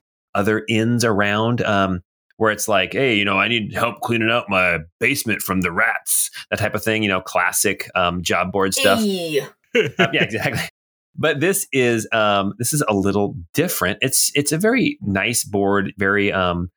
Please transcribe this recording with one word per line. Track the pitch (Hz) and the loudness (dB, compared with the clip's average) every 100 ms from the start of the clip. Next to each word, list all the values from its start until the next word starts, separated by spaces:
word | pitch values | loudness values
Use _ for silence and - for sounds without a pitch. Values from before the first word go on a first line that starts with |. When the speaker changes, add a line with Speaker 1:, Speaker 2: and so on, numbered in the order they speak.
| - _ _ | -4 _ _
Speaker 1:
other | 101 101 107 107 | -2 2 0 0
inns | 113 113 120 | 0 2 2
around, | 117 101 101 104 113 120 | 2 2 2 2 0 0
um, | 110 101 95 90 - _ _ - | 0 2 2 -2 -8 _ _ -2
where | 110 | 0
it's | 104 - | 0 0
like, | 101 92 | 0 0
"Hey, | 95 135 | 0 2
you | 104 | 2
know, | 101 98 | 2 2
I | 104 | 0
need | 117 104 | 0 -2
help | 101 117 - | -2 -4 -4
cleaning | - 117 113 | -2 0 2
out | 120 107 | 0 0
my | 95 90 85 78 - | 0 2 0 -4 -4
basement | 117 139 113 95 | -2 -2 -2 -4
from | - 95 | -2 -2
the | 90 | -2
rats," | 87 113 - - - - - - | 0 0 -2 -2 -2 -2 -8 -6
that | 104 | -2
type | 104 | -2
of | 107 | -2
thing, | 110 110 | -2 0
you | 104 | 0
know, | 95 | 0
classic, | - 90 90 - 104 95 - | 0 0 0 0 -2 -2 -4
um, | - 90 87 | 0 0 0
job | 87 92 92 | -2 0 0
board | 98 95 | 0 0
stuff. | - 98 98 | 2 2 2
Speaker 2:
Hey. | 214 98 165 147 | 0 -2 -2 -4
Speaker 1:
Uh, | - - _ 247 160 - 180 | -4 -14 _ -2 0 0 0
yeah, | 151 | 0
exactly. | - 107 147 117 - _ _ _ _ - | -2 -2 -4 -4 -8 _ _ _ _ -2
But | 147 147 | -2 2
this | 165 190 - | 0 0 -2
is, | 135 123 117 107 | 0 2 2 0
um, | 113 107 101 98 - | 0 2 2 0 -2
this | 123 | -4
is | 151 147 | -2 0
a | |
little | 101 98 98 101 - 85 | 2 2 0 -2 -4 -8
different. | - 175 - 90 104 | -2 -2 0 -2 0
It's, | 131 - - | -2 0 0
it's | - 147 | 0 0
a | 160 | 0
very | 214 254 170 147 | 2 2 0 -2
nice | 101 98 104 120 | -2 0 0 -2
board, | - 101 98 101 98 - | -2 0 2 2 0 -2
very, | 98 101 101 | 0 2 2
um, | 95 90 87 87 | 2 0 0 -4